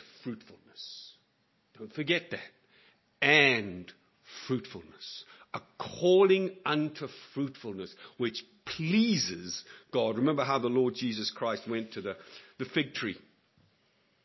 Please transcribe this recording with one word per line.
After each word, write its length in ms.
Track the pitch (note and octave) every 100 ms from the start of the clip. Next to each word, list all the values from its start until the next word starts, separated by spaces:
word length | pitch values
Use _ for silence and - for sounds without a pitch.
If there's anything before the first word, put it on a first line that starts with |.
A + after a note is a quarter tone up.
| - -
fruitfulness. 880 | C3 A2 - - _ - - - - - _ _ _ _ _ -
Don't 140 | A2
forget 380 | - D3 E3+ E3+
that. 80 | - - _ _ _ _ _ _ _
And 720 | C#3 D3+ C#3 A#2 G2+ F2+ F2+ - _ _ - - -
fruitfulness. 800 | B2+ - F2+ E2 - - - - - -
A 80 | - - -
calling 720 | - - F3+ F#3 F#3+ F#3+ F#3+ - -
unto 420 | D3+ D3+ D3 C#3 - -
fruitfulness, 600 | C#3 C#3 - A2+ F#2+ F2+ - - -
which 260 | A#2+ A2+ - _ -
pleases 1000 | - D#3+ G#3+ A#3 F3 G#2 E2+ F2+ - - - -
God. 260 | B2+ A2+ A2
Remember 260 | C#3 C#3+
how 160 | C3 C3+
the 80 | A#2+
Lord 260 | B2 B2
Jesus 380 | B2 B2+ G#2+ G#2
Christ 320 | - A#2 A2 A2+
went 260 | A2+ A2
to 80 | -
the, 140 | F#2+ F#2 - - - -
the 60 | B2+
fig 280 | D#3+ C#3+
tree. 240 | - A2+ F2+ - _ _ _ _ _ _ _ _ _